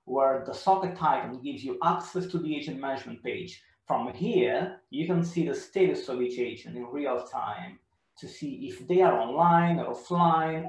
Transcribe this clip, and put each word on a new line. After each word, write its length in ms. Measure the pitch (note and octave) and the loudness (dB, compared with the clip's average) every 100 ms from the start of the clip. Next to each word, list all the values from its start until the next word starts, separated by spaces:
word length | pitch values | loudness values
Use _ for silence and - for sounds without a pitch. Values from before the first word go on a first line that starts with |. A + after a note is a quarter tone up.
where 400 | - C3+ C3+ C3+ C3 | -4 2 2 2 -4
the 80 | |
socket 480 | - - F#3+ F#3 E3+ | -2 2 2 2 0
icon 400 | D#3 C3 A#2+ B2 | 2 2 -2 -8
gives 220 | C#3 B2+ | -8 -8
you 140 | C3 B2 | -8 -2
access 440 | C3+ - - F3+ F3 | 0 0 -2 -6 -4
to 120 | D#3+ | -4
the 140 | D3+ | -2
agent 260 | D3 C#3 C3 | -4 -6 -8
management 420 | C#3 C3+ B2 A2+ | -6 -6 -8 -10
page. 380 | B2 B2 B2 - _ _ _ | -8 -8 -10 -14 _ _ _
From 260 | A#2+ B2 | -4 -4
here, 680 | - G#3+ E3+ A#2+ - F3+ - _ | -4 0 4 4 2 -2 -8 _
you 180 | C#3 F3 | -4 0
can 160 | E3+ | 2
see 240 | E3+ F3 C#3 | 2 0 0
the 80 | C3+ | -2
status 540 | - G3 F3 C#3+ - | -4 4 4 4 -4
of 120 | B2+ | -2
each 160 | B2 B2 | -2 -2
agent 380 | B2 - A#2 A#2 | -4 -4 -12 -12
in 100 | A#2+ | -8
real 400 | C#3+ C#3 B2 - | -4 -2 -2 -4
time 540 | B2+ A2 G2+ F2+ - _ _ _ _ | -6 -6 -8 -12 -16 _ _ _ _
to 100 | - | -16
see 400 | - D3 B2+ B2+ | -10 -10 -8 -10
if 180 | - B2+ | -12 2
they 160 | F3+ | 6
are 160 | F#3 A2+ | 6 4
online 640 | A#2 C#3+ E3+ E3+ E3+ E3+ | 0 4 6 6 4 2
or 160 | B2 A#2+ | -2 -8
offline 720 | - F3 E3+ E3 D#3+ D#3+ | -4 4 4 4 2 -2